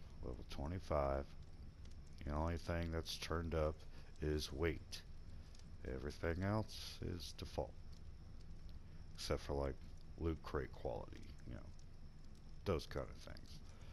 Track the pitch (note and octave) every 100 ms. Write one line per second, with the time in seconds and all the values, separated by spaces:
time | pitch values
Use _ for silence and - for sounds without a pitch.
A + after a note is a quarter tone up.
0 | - - - B1+ - - D2 F#2 - D2+
1 | C#2 C#2 - - - - - - - -
2 | - - - D2 E2 E2 - E2+ E2+ D#2+
3 | D#2+ - - E2 E2 D#2+ D2+ - - -
4 | - - D2 D2+ - - E2+ - - -
5 | - - - - - - - - - C2
6 | C#2 - E2+ E2 G2 A2 G#2 - - -
7 | E2+ F2 - - - - - - - -
8 | - - - - - - - - - -
9 | - - - - - C#2+ C#2 - - -
10 | - - E2 D#2 - D2 B1+ - C2+ A1
11 | G1+ G1+ - - - B1 - - - -
12 | - - - - - - - D#2+ - C#2+
13 | C2 - - - - - - - -